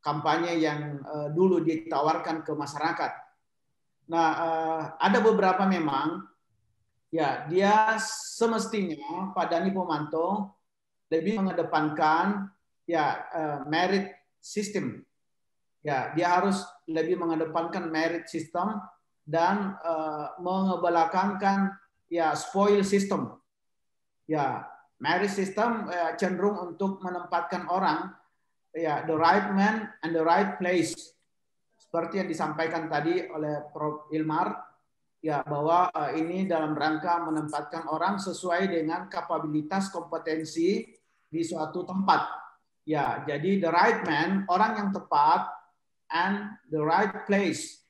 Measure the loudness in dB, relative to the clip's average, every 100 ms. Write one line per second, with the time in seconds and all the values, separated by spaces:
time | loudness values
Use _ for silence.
0 | -2 -2 2 2 2 0 0 0 -6 -8
1 | -8 -8 -4 4 4 4 2 -2 -2 0
2 | 2 0 -2 -6 -4 -6 -6 -4 -4 -2
3 | -4 -4 -18 _ _ _ _ _ _ _
4 | _ 2 2 2 0 0 0 -2 -4 0
5 | 4 6 6 6 4 4 4 2 2 0
6 | -2 -4 -12 _ _ _ _ _ _ _
7 | _ -2 0 -2 0 2 6 6 4 2
8 | -2 -8 -12 0 0 2 -2 -2 -2 -4
9 | -6 -6 -4 -2 0 0 0 -2 -2 -2
10 | -2 -2 0 -2 -4 _ _ _ _ _
11 | _ -2 0 0 0 0 0 0 0 2
12 | 2 4 2 -2 -6 _ _ _ -4 0
13 | 0 -2 -6 -6 -4 -4 -2 0 2 0
14 | -2 -10 _ _ -10 -6 -4 -4 -6 -8
15 | -18 _ _ _ _ _ _ _ -4 -2
16 | -2 0 2 4 4 0 -4 -16 -4 -2
17 | 0 0 0 0 0 -2 -2 -4 -4 -2
18 | 0 -2 -6 -8 -6 -2 -2 -4 -8 _
19 | _ _ -4 2 4 2 -2 -4 -4 -2
20 | -2 -4 -8 -6 -2 0 2 2 2 4
21 | 4 4 0 2 2 2 0 -2 _ _
22 | _ 0 0 0 -2 2 4 4 4 2
23 | 2 -2 -4 -10 _ _ _ _ _ _
24 | _ _ -4 -2 0 -4 -10 -18 _ _
25 | -2 0 0 -2 -4 0 0 0 -4 -2
26 | -2 -2 -2 0 0 0 -8 -4 -4 -2
27 | -6 -6 -2 -2 -2 -6 -2 0 2 0
28 | -4 -12 _ _ _ _ _ -4 -2 -2
29 | 0 2 6 4 4 2 2 2 -6 -10
30 | -4 0 4 4 2 -2 0 0 0 -4
31 | -16 _ _ _ _ _ _ _ _ -4
32 | -2 -4 -4 -2 -4 -2 -2 -2 -2 -2
33 | 0 -2 -2 -6 -4 -4 -8 -6 -4 -6
34 | -6 -4 -2 0 0 -4 -14 _ _ _
35 | _ _ -4 -4 -2 -2 2 4 4 0
36 | -2 -2 -2 -2 0 0 0 0 0 0
37 | 0 0 0 -4 -2 -6 -6 -10 -6 -2
38 | 0 0 -4 -6 -2 0 2 0 -2 -4
39 | -6 -8 -4 -4 -2 -2 -2 -2 -2 -6
40 | -6 -6 -2 -4 -4 0 2 2 -2 -16
41 | _ _ _ -6 -4 -4 -4 -6 -4 0
42 | 4 4 2 -6 -14 _ _ _ -4 0
43 | 0 -2 -4 -2 2 2 4 4 4 4
44 | 0 0 2 0 2 2 2 2 -2 -4
45 | 0 4 6 6 2 -8 _ _ _ _
46 | _ 0 0 0 -4 -14 _ -2 2 4
47 | 2 -2 0 2 2 -2 -8 -14 _